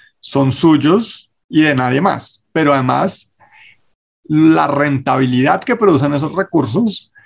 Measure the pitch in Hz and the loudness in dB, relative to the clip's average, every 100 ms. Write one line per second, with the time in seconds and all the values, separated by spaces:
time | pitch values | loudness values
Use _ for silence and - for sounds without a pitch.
0 | _ _ - 139 135 - 165 151 139 202 | _ _ -6 -2 0 2 2 2 2 0
1 | 226 - - _ _ 156 156 131 127 135 | -2 -12 -20 _ _ 0 2 0 0 0
2 | 185 123 - - _ 160 147 139 127 131 | -2 -4 -8 -18 _ -2 0 0 0 -2
3 | 180 - - _ _ _ - _ _ _ | -2 -6 -20 _ _ _ -20 _ _ _
4 | _ _ - 151 160 160 151 143 147 135 | _ _ -4 2 4 4 2 0 0 -2
5 | 139 135 127 123 143 185 - 233 208 143 | -2 0 0 0 0 0 -2 0 2 2
6 | 143 143 151 170 190 165 110 147 226 - | 2 -2 -4 -6 -2 -2 -2 -2 -2 -4
7 | - _ | -12 _